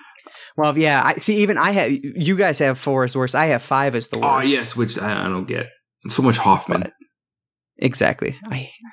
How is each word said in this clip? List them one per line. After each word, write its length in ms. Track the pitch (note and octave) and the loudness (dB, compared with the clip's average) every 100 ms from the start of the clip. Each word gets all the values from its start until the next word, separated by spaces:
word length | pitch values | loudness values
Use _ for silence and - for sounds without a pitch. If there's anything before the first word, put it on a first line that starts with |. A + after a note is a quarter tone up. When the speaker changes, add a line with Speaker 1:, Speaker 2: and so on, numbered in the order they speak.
| - - - - - - | -20 -20 -20 -20 -10 -2
Speaker 1:
Well, 220 | D3+ C#3+ | 0 2
yeah. 240 | D#3 C#3 | 2 4
I 100 | D3+ | 2
see, 240 | - - G#3 | 2 0 2
even 200 | G#3 F#3 | 2 2
I 140 | E3+ | 2
have, 180 | G3+ B2+ | 2 0
you 460 | C#3 C#3 F3+ D#3 F#3+ | -2 -4 -4 0 2
guys 240 | F#3+ C#3 | 2 2
have 180 | C#3 B2+ | 0 0
four 240 | - C3 | 0 0
as 120 | B2+ | 0
the 40 | C3 | -2
worst. 160 | B2+ | -2
I 120 | C3 D#3+ | 0 2
have 160 | B2 | 0
five 340 | - C3+ C#3 A#2+ | 0 0 0 -2
as 100 | A2+ | -4
the 120 | A#2 | -2
Speaker 2:
Oh, 180 | A#2 C3+ | 0 2
Speaker 1:
worst. 100 | C3 | 2
Speaker 2:
yes, 280 | C3+ A2+ A#2+ | 0 -2 -4
which 200 | A2+ - | -4 -4
I, 240 | G#2 G2+ F#2+ | -4 -4 -4
I 20 | |
don't 200 | F#2 F#2+ | -4 -6
get. 200 | - - _ _ _ | -8 -8 _ _ _
It's 100 | G2+ | -6
so 80 | - | 0
much 140 | C3 A2 | 2 4
Hoffman. 440 | G2 F#2 - - | 2 2 0 -4
Speaker 1:
But, 100 | - - _ _ _ _ _ _ _ - | -4 -12 _ _ _ _ _ _ _ -2
exactly. 600 | B2+ - - - - C3 G#3 | -2 2 0 0 -6 -8 -10
I, 240 | C3 C3 - A3+ | -10 -10 -16 -20